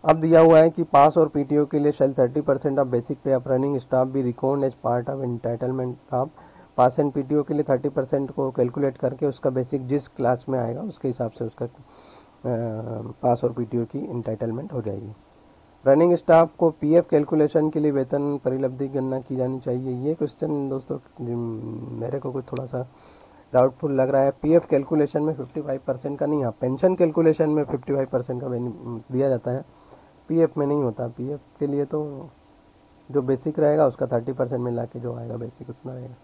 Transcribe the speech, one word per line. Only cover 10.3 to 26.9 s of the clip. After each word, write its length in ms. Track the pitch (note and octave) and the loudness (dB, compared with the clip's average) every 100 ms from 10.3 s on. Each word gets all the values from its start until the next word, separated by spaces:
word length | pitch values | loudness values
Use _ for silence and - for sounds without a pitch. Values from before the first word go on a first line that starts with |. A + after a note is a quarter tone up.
| B2 - | 0 -2
में 100 | C3 | -4
आएगा 220 | A#2 B2 | -4 -6
उसके 260 | G#3+ - C3+ | -10 -6 -6
हिसाब 240 | B2 A#2 | -4 -6
से 140 | - | -6
उसका, 200 | A2+ - | -10 -8
अ, 60 | B2 - - - - - - _ B2 A#2 A#2 A2 A2+ A2 A2+ - | -12 -12 -20 -20 -20 -20 -20 _ -6 -4 -4 -8 -8 -10 -10 -4
पास 220 | B2+ A#2+ | 0 0
और 100 | B2 | -2
पीटीओ 320 | A#2 A2+ A#2+ | -4 -4 -4
की 240 | A#2 C#3 - | -4 -6 -8
entitlement 640 | A#2+ A2 A2 A#2 A2+ F#3 | -8 -6 -6 -6 -6 -8
हो 80 | C3 | -8
जाएगी। 300 | A2 G2+ G#2 A2 _ _ _ _ _ _ C3 | -6 -8 -12 -18 _ _ _ _ _ _ 4
Running 260 | C#3 F3 | 6 6
staff 420 | E3+ - E3 E3 - | 4 6 6 6 2
को 120 | E3+ | 0
पीएफ़ 360 | D3+ D3 E3 E3 | 2 4 4 4
calculation 600 | D#3 D3 D#3+ D3+ E3 D#3 | 0 2 2 2 2 0
के 100 | D#3 | 0
लिए 120 | D3 | 0
वेतन 460 | C#3 C3 C#3+ C#3+ C#3+ | 0 -2 -2 -2 -2
परिलब्धि 500 | C3 C3 C3+ B2+ C#3 | -4 -2 -4 -4 -4
गणना 320 | C3+ C3 C3 | -4 -2 -4
की 160 | B2+ | -6
जानी 240 | B2+ B2+ C3 | -4 -4 -4
चाहिए। 480 | B2+ B2 C3 B2 C#3 | -4 -4 -4 -4 -4
ये 60 | |
question 560 | D#3+ D3 - D3+ D3 C#3 | -2 -4 -4 -4 -4 -4
दोस्तों, 280 | C3+ - C#3 | -8 -8 -12
जिम-, 960 | _ - A#2+ A#2+ A#2 A2+ A#2 A2+ A#2+ | _ -12 -8 -6 -6 -8 -10 -12 -12
मेरे 280 | A#2 A#2+ C#3 | -8 -6 -6
को 120 | C#3+ | -6
कुछ 140 | C3+ B2+ | -8 -8
थोड़ा 140 | C#3+ | -10
सा 220 | C3 B2+ B2+ _ - - - - _ | -8 -8 -10 _ -20 -20 -20 -20 _
doubtful 380 | C3 C3 C3 D3+ | 4 4 2 -2
लग 180 | C3+ C3 | 0 2
रहा 120 | C3+ | 4
है। 100 | C#3 | 2
पीएफ़ 360 | - D3+ E3 - | 0 2 2 4
calculation 540 | C#3 C3+ D#3 D3 D3 | 0 2 0 0 0
में 120 | D3+ | -2
फिफ्टी 280 | C#3 B2 D#3+ | -4 -8 -10
फ़ाइव 180 | C#3+ C3+ - | -6 -6 -4
परसेंट 320 | B2 C#3+ C#3 | -6 -6 -4
का 60 | |
नहीं, 180 | D3 D3 | -2 0
हाँ, 120 | B2 - | -2 -2
pension 340 | B2+ C3 F#3 | -4 2 2